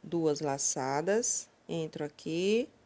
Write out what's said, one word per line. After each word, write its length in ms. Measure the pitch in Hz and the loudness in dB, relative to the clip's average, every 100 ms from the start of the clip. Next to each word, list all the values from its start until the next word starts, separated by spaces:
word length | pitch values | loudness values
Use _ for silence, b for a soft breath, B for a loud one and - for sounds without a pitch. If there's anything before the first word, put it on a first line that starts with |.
| 160 | -2
Duas 260 | 170 156 147 | 0 2 2
laçadas, 1080 | 151 139 - 147 131 139 170 214 247 - - _ - | -2 0 0 0 0 0 2 2 2 -2 -6 _ -6
entro 360 | 170 156 156 | -4 -4 -6
aqui 640 | 147 - - 165 190 226 285 - | -8 -6 -4 0 2 2 0 -8